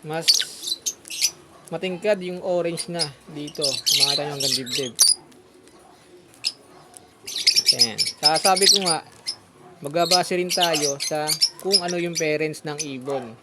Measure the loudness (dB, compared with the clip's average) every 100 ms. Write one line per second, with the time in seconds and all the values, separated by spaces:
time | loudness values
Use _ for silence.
0 | -6 -4 2 2 2 -8 -8 -6 -6 -8
1 | -12 -4 -4 -4 -20 -20 -10 -6 -4 -2
2 | 0 0 -2 -6 0 0 0 -2 -6 -4
3 | -4 -6 -16 -12 -10 -2 -2 0 0 2
4 | 4 2 -2 -2 -2 -2 -2 -4 -4 4
5 | 4 4 -4 -20 -20 -20 -20 -20 -20 -20
6 | -20 -20 -20 -6 -6 -6 -20 -20 -20 -20
7 | -20 -18 -12 -2 2 2 2 2 2 2
8 | -4 0 2 4 4 4 6 4 4 -2
9 | -4 -14 -12 -12 -16 -20 -20 -12 -4 0
10 | 2 2 2 0 0 0 2 2 0 -2
11 | -4 -4 -2 0 -2 -2 0 0 0 -2
12 | -2 -2 0 0 -2 -4 -8 -8 -8 -8
13 | -4 -4 -6 -16